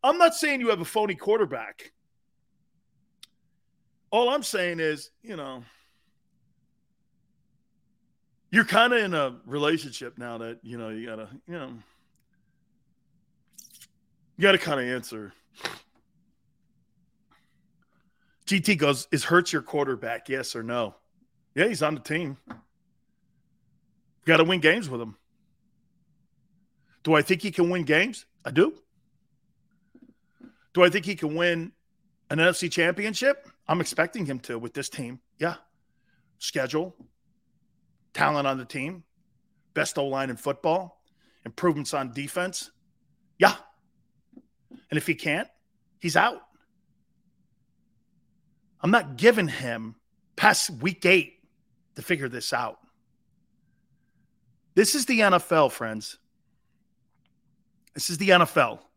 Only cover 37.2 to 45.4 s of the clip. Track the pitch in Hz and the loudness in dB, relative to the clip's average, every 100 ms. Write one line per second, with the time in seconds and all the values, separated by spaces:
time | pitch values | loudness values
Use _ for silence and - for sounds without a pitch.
37.2 | _ _ _ _ _ _ _ _ _ - | _ _ _ _ _ _ _ _ _ -2
38.2 | 147 147 139 135 120 139 143 180 _ _ | 0 0 -2 -4 -8 -10 -10 -12 _ _
39.2 | _ _ _ _ _ - 143 - 139 135 | _ _ _ _ _ -4 -4 -2 -2 -2
40.2 | 135 117 143 135 165 170 180 _ _ _ | -4 -4 -6 -2 0 0 -2 _ _ _
41.2 | _ _ - - 185 151 135 147 131 120 | _ _ -18 -2 0 0 -4 -6 -6 -8
42.2 | 143 180 180 - - _ _ _ _ _ | -6 -4 -4 -6 -12 _ _ _ _ _
43.2 | _ _ 190 - - _ _ _ _ _ | _ _ 6 6 -12 _ _ _ _ _
44.2 | _ - _ _ _ - _ 151 - 147 | _ -20 _ _ _ -20 _ -4 -2 -4
45.2 | 160 156 | -2 -4